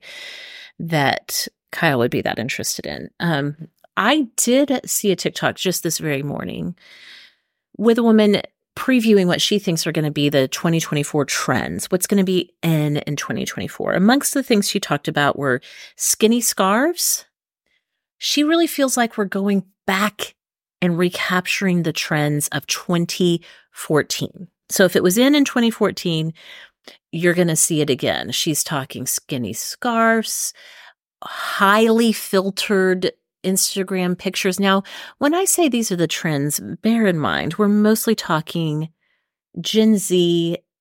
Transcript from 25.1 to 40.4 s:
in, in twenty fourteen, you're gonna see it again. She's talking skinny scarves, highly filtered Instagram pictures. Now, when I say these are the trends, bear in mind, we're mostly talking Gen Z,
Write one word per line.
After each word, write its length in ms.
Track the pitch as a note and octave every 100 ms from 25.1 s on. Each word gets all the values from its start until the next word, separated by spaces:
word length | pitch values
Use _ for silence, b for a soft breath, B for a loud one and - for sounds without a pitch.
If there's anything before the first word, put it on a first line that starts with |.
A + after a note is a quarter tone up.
| G3+
in, 160 | C4 D4
in 100 | C4+
twenty 240 | B3+ A#3
fourteen, 640 | - G3 - F3+ D#3+ D#3+ B B B B _ B B _
you're 240 | D#3+ F3 F3
gonna 200 | F3 D#3
see 260 | - D#3
it 100 | D3
again. 400 | B2+ B2 C#2 C2+
She's 320 | - E3 D3
talking 420 | - C#3+ - A#2 B2+
skinny 480 | - - C3+ A2
scarves, 1000 | A2+ - - B3 A3+ A3+ A3+ A3 - - B B B B _ _ _
highly 880 | - - - - G3 G#3 A3+ A3+ A#3
filtered 1000 | G#3 - F#3+ F#3+ F#3+ - G3 F#3 F#3 F3+ - _ _
Instagram 760 | F#3 F#3+ - G3+ F#3 F#3 F3+ F3+
pictures. 400 | G3 - G3 F#3
Now, 260 | G3 G3 B B B -
when 160 | C#4+
I 100 | E4+
say 240 | F#4+ - D#4+
these 240 | A#3 A3
are 60 | F3+
the 100 | E3
trends, 540 | - E3 D3 D3 - G2+ -
bear 240 | A3 A#3 G#3
in 120 | E3
mind, 360 | A#2 C#2+ F2+ E3+
we're 120 | G#3
mostly 480 | G#3 G#3 A3 - G#3+
talking 720 | - D#3+ - F3 D#3+ D3+ D#3+ _ _ _ _ _ _ F3
Gen 380 | E3 A3 A3 G#3
Z, 600 | - F3+ F3 E3+